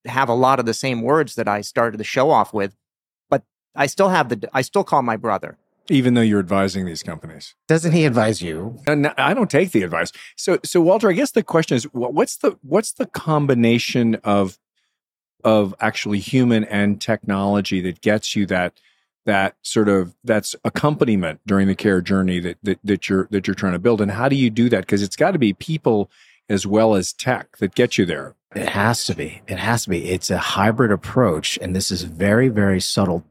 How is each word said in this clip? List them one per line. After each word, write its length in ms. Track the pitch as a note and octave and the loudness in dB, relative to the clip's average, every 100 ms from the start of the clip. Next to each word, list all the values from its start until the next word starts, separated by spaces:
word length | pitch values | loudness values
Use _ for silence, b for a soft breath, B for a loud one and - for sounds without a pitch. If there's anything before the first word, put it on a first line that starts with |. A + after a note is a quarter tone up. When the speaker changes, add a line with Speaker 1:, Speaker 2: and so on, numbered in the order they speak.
| - | -6
Speaker 1:
have 240 | C3 C3 | -2 0
a 40 | |
lot 260 | A#2+ C3 B2+ | 2 2 2
of 60 | A#2 | 0
the 80 | |
same 280 | A2+ C3+ A#2 | -4 -4 -4
words 340 | A#2 D#3 C#3+ - | 0 0 0 -4
that 140 | G#2 | -4
I 120 | G#2 | -4
started 380 | G#2 - A#2 G#2+ | -4 -2 -2 -2
the 60 | G#2 | -4
show 260 | C3 C3 | 0 2
off 220 | B2 G2 | 2 2
with, 220 | G#2+ G2 _ _ _ _ _ - | -2 -6 _ _ _ _ _ -4
but 140 | C3 _ _ _ - | -4 _ _ _ -4
I 120 | C#3+ | -2
still 220 | - G3 | 2 2
have 200 | F3+ B2 | 2 0
the, 200 | A2+ - | -2 -4
I 80 | C3 | -4
still 220 | C3 G3+ | -2 -2
call 180 | F#3+ D3+ | 2 0
my 160 | B2 A2 | 0 -2
brother. 400 | A2 F#2+ - - _ _ - | -2 -4 -6 -16 _ _ 0
Speaker 2:
Even 220 | D3 B2 | 2 4
though 80 | B2 | 4
you're 180 | A2+ G#2 | 4 2
advising 460 | F2 G2 G2 F#2+ F2+ | 0 0 0 -2 -8
these 160 | D#2+ | -8
companies. 540 | - D#2+ E2 D#2 - _ - | -12 -14 -14 -18 -20 _ -2
Speaker 3:
Doesn't 260 | D#3+ E3 | 0 2
he 120 | E3 D3+ | 2 4
advise 360 | A#2 A2 G#2+ | 2 2 0
you? 360 | F2 D#2 G#2 B2 - | -4 -8 -10 -6 -2
Speaker 2:
Uh, 100 | D3 | 0
no, 180 | C#3+ - | 0 0
I 160 | C#3 | 0
don't 160 | B3+ G#3 | 0 2
take 220 | C#3 F#3 | 2 2
the 100 | A2 | 0
advice. 300 | F2+ E2+ F2 B B B | 0 -2 -4 B B B
So, 240 | - E3+ | -2 -2
so 180 | - F3+ | 0 2
Walter, 280 | E3 G#3 G#3+ | 4 4 2
I 40 | |
guess 180 | F3+ C#4+ | 2 0
the 100 | A#3 | 0
question 360 | - E3 D#3+ B2+ | 0 0 2 -2
is, 140 | - | -2
wha-, 160 | A#2+ B2 | -6 -2
what's 280 | D3+ A#3+ - | 0 0 0
the, 200 | G3 F3 | -2 -2
what's 300 | C3 F#3 - | -2 -2 -2
the 160 | - B3+ | -6 -6
combination 1080 | - - D3+ C#3 A#2+ A#2 A#2+ - B2+ A#2 A2 | -6 -2 0 2 4 4 4 0 0 0 0
of, 360 | G#2 G2+ F#2+ - _ _ _ _ _ _ _ _ | 0 0 0 -6 _ _ _ _ _ _ _ _
of 300 | - A2 G2 F#2 | 2 2 2 -2
actually 400 | A2 - G#2 G2+ | -4 -4 -4 -4
human 440 | F#2+ C3+ B2 A2+ G#2+ | 0 2 4 2 0
and 340 | G2+ G2+ G#2 | 0 0 -2
technology 840 | - A2 - G2 G2+ G2+ F#2+ F#2+ | -2 -4 -2 -2 0 0 0 -2
that 200 | F2+ E2 | -4 -4
gets 340 | G#2+ G#2+ - G#2+ | 0 0 -2 -4
you 100 | F#2+ | -2
that, 320 | F#2 F2 _ _ _ _ _ - | -2 -4 _ _ _ _ _ -2
that 300 | G2 F#2+ - | 0 0 -4
sort 260 | - A#2 G#2 | -4 0 2
of, 260 | G2 F2 _ | 2 0 _
that's 320 | A#2+ G#2+ - - | -2 -2 -2 -8
accompaniment 760 | G#2+ - D3 D3 C3 G2+ E2+ D2+ - | -8 -2 -2 0 0 0 -2 -6 -2
during 200 | G2 G2 | 0 2
the 80 | F#2 | 2
care 260 | G#2+ F#2 | 0 0
journey 380 | F2 G2 F#2 F2+ | 0 0 0 -2
that, 180 | F2 E2+ | -6 -6
that, 180 | G2+ F#2 | -4 -4
that 260 | G2+ G2 - | -2 -2 0
you're, 180 | F#2+ F#2 | -2 0
that 160 | G2+ F#2 | -2 -2
you're 80 | F#2 | -2
trying 180 | G2 | -2
to 60 | F2 | 0
build? 220 | A#2 A2 | 0 2
And 100 | G2+ | 0
how 180 | G#2 C3+ | 0 0
do 60 | C#3 | 2
you 160 | B2 | 2
do 180 | A2 A#2+ | 2 2
that? 180 | G#2 F#2 | 2 0
'Cause 140 | G2+ | -2
it's 140 | G2+ - | -2 0
gotta 240 | D#3+ F3+ | 0 2
be 140 | A2 | 0
people 580 | F#2+ - D#3+ C#3 G#2+ G2 b b b - | 0 -6 -2 0 0 -2 b b b -4
as 180 | G2+ G2 | -2 0
well 260 | G#2+ A2+ | 4 4
as 200 | G2+ F2+ | 4 0
tech 440 | - B2+ A#2 - - | -6 -4 -4 -4 -6
that 160 | G2 | -4
get 240 | - B2 - | 0 0 2
you 80 | F2+ | 0
there. 300 | D2 C2+ - _ G#2 | -2 -8 -18 _ -8
Speaker 3:
It 140 | - | -4
has 360 | F#2+ G#2+ A#2+ - | 0 0 0 -4
to 100 | F#2 | -6
be. 260 | D2+ - - | -8 -12 -10
It 100 | F#2 | -6
has 280 | G#2+ A#2 - | -2 -2 -2
to 40 | |
be. 200 | F2 E2+ | -4 -2
It's 200 | F#2 - | -4 -2
a 80 | F2 | -4
hybrid 540 | - - G#2 A2+ A#2+ | -2 0 0 2 2
approach. 680 | G2 - C3 A2+ D#2 - - | 0 -2 0 2 0 -4 -6
And 140 | F#2 F#2 | -4 -4
this 140 | - | -4
is 140 | F2+ | -6
very, 460 | F2 D#2+ G2 A2 C3 | -8 -2 2 2 2
very 300 | G#2 G2+ F#2+ | 2 2 0
subtle 440 | - - F#2+ F2 - | 0 0 0 -2 -6